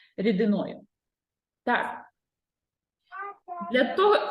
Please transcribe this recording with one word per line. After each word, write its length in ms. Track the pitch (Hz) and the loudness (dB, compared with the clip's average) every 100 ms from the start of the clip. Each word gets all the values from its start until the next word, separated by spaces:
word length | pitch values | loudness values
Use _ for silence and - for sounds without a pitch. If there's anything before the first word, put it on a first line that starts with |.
| _ - | _ -2
рідиною. 640 | 208 190 214 196 - - - _ _ _ _ _ _ _ | 0 2 2 2 -2 -10 -18 _ _ _ _ _ _ _
Так. 420 | 247 208 - - - _ _ _ _ _ _ _ _ _ _ 381 403 - - 349 - | -2 0 0 -8 -16 _ _ _ _ _ _ _ _ _ _ -10 -10 -12 -12 -10 -2
Для 240 | 247 254 - | 0 0 2
того, 200 | 415 415 - | 4 4 0